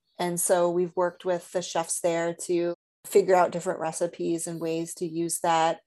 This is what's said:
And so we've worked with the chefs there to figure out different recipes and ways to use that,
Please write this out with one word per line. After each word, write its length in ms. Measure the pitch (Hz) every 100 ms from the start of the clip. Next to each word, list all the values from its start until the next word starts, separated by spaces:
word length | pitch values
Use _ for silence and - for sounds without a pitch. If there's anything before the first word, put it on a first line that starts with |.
| _ -
And 200 | 175 175
so 300 | - 180 175
we've 260 | 175 180 185
worked 300 | 175 170 190
with 260 | 175 -
the 100 | 185
chefs 380 | 175 175 165 -
there 360 | 175 165 170 170 -
to 300 | 175 175 170 _ _ -
figure 280 | 202 180 180
out 160 | 175
different 280 | 175 180 -
recipes 640 | 160 165 175 - 175 165 175
and 140 | 165
ways 340 | 160 165 165 -
to 100 | 175
use 340 | 160 170 -
that, 400 | 175 165 165 -